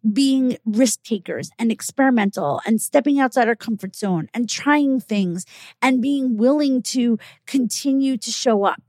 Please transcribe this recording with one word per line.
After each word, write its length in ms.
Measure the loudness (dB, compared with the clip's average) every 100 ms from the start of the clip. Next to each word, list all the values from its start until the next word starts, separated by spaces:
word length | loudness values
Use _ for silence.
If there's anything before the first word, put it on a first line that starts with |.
| 0
being 460 | 2 2 2 0 -2 -4
risk 380 | 2 2 0
takers 460 | -6 -6 -6 -10 -10 -4
and 120 | -2
experimental 880 | -2 -6 0 2 4 0 -2 -2 -2 -2
and 160 | -2
stepping 360 | 2 0 2 2
outside 280 | 2 2 0
our 80 | 0
comfort 380 | -4 -6 -8
zone 340 | -6 -2 -2 -4
and 160 | -6 -6
trying 500 | -2 2 2 2 0
things 460 | -2 -2 -2 -4 -10 -20 -20 _
and 220 | 0 2
being 340 | 0 -2 -2 2
willing 460 | 2 2 2 0
to 360 | -2 0 0 0 -4 _ -4
continue 720 | -2 -2 -2 0 0 0 -2
to 120 | -6
show 340 | -2 0 2
up. 180 | 0 -2